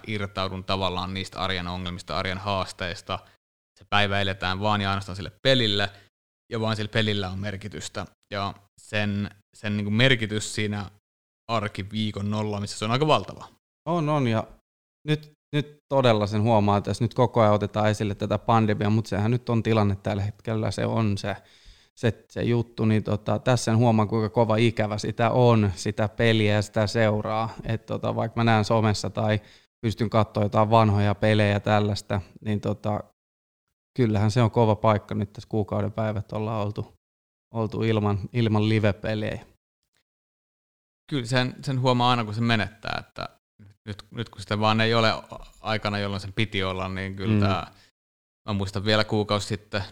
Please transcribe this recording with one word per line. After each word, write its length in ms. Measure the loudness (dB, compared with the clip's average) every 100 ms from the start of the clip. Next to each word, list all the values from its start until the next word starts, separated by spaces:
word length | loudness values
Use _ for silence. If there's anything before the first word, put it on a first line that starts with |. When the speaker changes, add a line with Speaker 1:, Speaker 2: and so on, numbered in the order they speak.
| -6
Speaker 1:
irtaudun 560 | -6 -6 -6 -6 -6
tavallaan 500 | -4 -2 -2 -4 -6
niistä 260 | -8 -8 -6
arjen 280 | -6 -4 -6
ongelmista, 500 | -8 -8 -10 -8 -6
arjen 200 | -4 -6
haasteista. 840 | -4 -4 -6 -8 -8 -8 -8 -10 -10 _ _ _ _ _
Se 60 | -2
päivä 320 | 0 2 0
eletään 380 | -2 -4 -4 -2
vaan 220 | 0 0
ja 80 | 0
ainoastaan 260 | -4 -6 -12
sille 160 | -12 _
pelille, 460 | 0 2 2 -2 -4 -8 _ _ _ _ -10
ja 100 | -4
vaan 140 | -2 -4
sillä 140 | -2
pelillä 400 | -2 0 -2 -4
on 100 | -6
merkitystä. 680 | -8 -8 -12 -12 -10 -10 -12 _ -10
Ja 220 | -6 -6 -10 _ _
sen, 480 | -8 -4 -2 -2 -6 -10 _
sen 240 | -10 -6 -4
niinku 140 | 0
merkitys 640 | 4 4 4 0 -4 -6 -4
siinä 360 | -4 -6 -10 _ _ _ _ _ -4
arkiviikon 800 | -4 -4 -8 -8 -4 -4 -4 -4
nollaamisessa 540 | -2 -4 -4 -6 -6 -2
on 60 |
aika 160 | 0 2
valtava. 400 | 2 0 -14 -18 _ _ _ -4
Speaker 2:
On, 240 | -2 0
on, 180 | 0 2
ja 200 | 0 -4 -14 _ _ _ _ -4
nyt, 240 | -4 -4 _ -4 -4
nyt 220 | -4 -12 0
todella 380 | 4 4 4 2
sen 140 | 2
huomaa, 360 | 4 4 4 2
että 120 | 0
jos 120 | -2
nyt 120 | -2
koko 280 | 2 2 4
ajan 120 | 4
otetaan 360 | 4 2 0 0
esille 260 | 0 -2 -4
tätä 240 | -2 -2
pandemiaa, 500 | 2 4 4 2 2
mut 160 | 2 0
sehän 260 | -2 0
nyt 180 | 0 0
on 140 | 0
tilanne 320 | 2 2 2 0
tällä 280 | -2 -2
hetkellä, 480 | -4 -6 -6 -4 -2
se 140 | -2 -2
on 320 | 0 0 -2
se, 180 | -4 -8 _ _ -20 -20 _ -2
se, 280 | -2 -2 _
se 140 | -4
juttu, 420 | 0 0 -2 -2 2
niin 180 | 2
tota, 360 | 0 -4 -2 -2
tässä 260 | 2 0 2
sen 120 | 4
huomaa, 280 | 4 4 2
kuinka 240 | 0 0
kova 260 | 2 2 4
ikävä 400 | 2 2 -2 -2
sitä 320 | -4 0 2
on, 400 | 4 6 6 4 0
sitä 320 | -6 -2 -4
peliä 460 | 2 2 4 4
ja 80 | 2
sitä 260 | 0 0 0
seuraa. 680 | 2 2 2 -2 -4 -4 -6
Et 220 | -6 -6 -4
tota, 300 | -6 -4 -4
vaikka 240 | -4 0
mä 40 |
näen 220 | 4 4 4
somessa 440 | 2 2 0 -4
tai 320 | -2 0 0 -2 -20 _ -6
pystyn 280 | -4 -2 2
katsoa 340 | 2 2 0
jotain 260 | 0 2 4
vanhoja 460 | 6 6 4 2 2
pelejä 340 | 2 4 4
ja 60 | 2
tällaista, 640 | 2 2 2 -2 -4 -6 -6 -12
niin 200 | -4 -2
tota, 380 | -2 -4 -4 -6 -8 _ _ _ _ _ _ _ _ 0
kyllähän 340 | 2 4 2
se 100 | 4
on 100 | 2
kova 240 | 4 2 4
paikka 400 | 2 2 -2 -6
nyt 180 | -6
tässä 160 | -8 -6
kuukauden 420 | -4 -2 -2 -4
päivät 400 | -4 -4 -4 -6
ollaan 340 | -6 -6 -4 -4
oltu, 280 | -6 -10 _ _ _ _ _ _
oltu 300 | -6 -4 -2
ilman, 360 | 0 2 0 -2 -2
ilman 360 | 0 2 2 2
live-pelejä. 760 | 2 2 0 -4 -4 -6 -8 -14 _ _ _ _ _ _ _ _ _ _ _ _ _ _ _ -8
Speaker 1:
Kyllä 140 | -6 0
sen, 300 | 0 0 -4
sen 200 | -6 0
huomaa 280 | 2 2 2
aina, 140 | 0 -2
kun 80 |
se 80 | -2
menettää, 640 | 0 0 0 -8 -8 -8 -10
että 220 | -12 -14 _ _ _ -20 _ -14
nyt, 180 | -14 -12
nyt 180 | -12 -12
kun 120 | -12
sitä 180 | -4 0
vaan 220 | 2 4
ei 120 | 4
ole 140 | 4 2 0 -8 -18 -18 -12
aikana, 380 | -6 -4 -2 -4
jolloin 220 | -4 -6
sen 120 | -8
piti 300 | -4 -2 -2
olla, 260 | -4 -4 -6
niin 260 | -6 -8 -6
kyllä 180 | 0
Speaker 2:
Mm. 60 | 2
Speaker 1:
tää, 320 | 2 0 -6 _ _ _ _ _ _ _ -6
mä 60 |
muistan 320 | -4 -4 -4 0
vielä 180 | 2
kuukausi 440 | 2 0 0 -2 -2
sitten, 360 | -8 -6 -8 -6